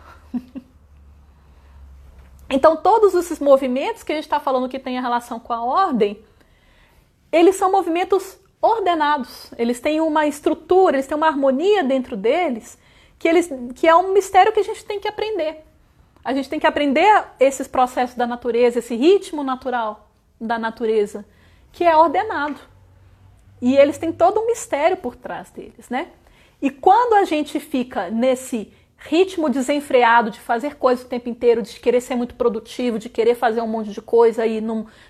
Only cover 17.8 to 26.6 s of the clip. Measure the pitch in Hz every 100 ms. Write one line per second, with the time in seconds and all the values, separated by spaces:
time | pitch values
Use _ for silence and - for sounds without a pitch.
17.8 | 254 247 240 - 240 240 247 233 247 240
18.8 | 226 226 285 392 381 302 277 254 262 247
19.8 | 226 - _ _ _ _ 226 233 226 226
20.8 | 226 220 208 202 208 _ _ _ _ -
21.8 | 349 311 320 311 427 381 294 277 - _
22.8 | _ _ _ _ _ _ _ - 247 269
23.8 | 285 - 330 330 349 415 453 466 - 285
24.8 | 320 370 247 - - 175 190 - - -
25.8 | - 247 349 - _ _ _ _